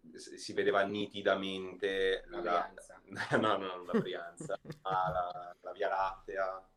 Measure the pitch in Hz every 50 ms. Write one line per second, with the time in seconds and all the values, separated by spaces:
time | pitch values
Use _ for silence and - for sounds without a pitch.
0 | _ - - - - - - - - - 101 98 98 101 101 101 98 98 101 104
1 | 104 98 - 101 98 101 98 98 98 95 95 95 95 92 90 90 101 98 95 95
2 | 95 95 95 95 - 85 87 87 87 87 87 87 85 - - - - - - -
3 | _ - 95 - - - 147 131 110 110 104 95 98 92 90 90 87 87 - 117
4 | - 92 90 85 85 85 - - 160 - 92 - _ - 78 - _ 95 95 92
5 | 92 92 92 92 87 87 87 87 87 87 90 _ - 90 90 95 98 92 95 95
6 | 95 95 - - - - 98 95 95 92 95 95 92 _ _